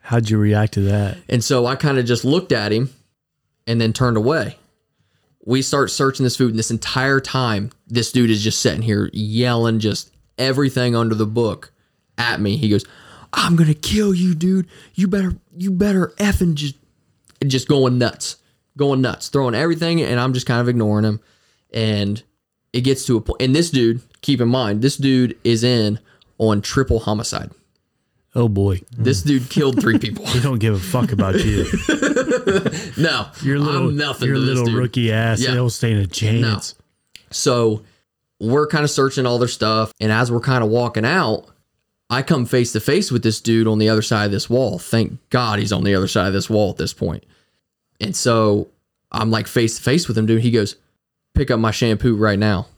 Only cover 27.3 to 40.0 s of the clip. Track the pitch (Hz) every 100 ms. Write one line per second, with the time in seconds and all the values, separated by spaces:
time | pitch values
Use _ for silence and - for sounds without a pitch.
27.3 | - - - _ _ _ _ _ _ _
28.3 | 120 117 101 98 92 - - 113 131 147
29.3 | 139 123 - 139 120 - - 107 - -
30.3 | 123 135 123 110 101 - 123 123 - -
31.3 | - 110 - - - - - - 277 262
32.3 | 494 - 196 196 - 165 120 160 131 107
33.3 | - 135 143 147 139 135 143 147 - 127
34.3 | 135 131 127 117 113 123 127 113 110 113
35.3 | 113 127 127 123 - 117 107 95 - 107
36.3 | 113 113 104 - - _ _ _ - _
37.3 | - - 120 113 107 - _ _ _ _
38.3 | _ 110 139 147 156 147 - 135 131 127
39.3 | 120 120 - 110 110 110 -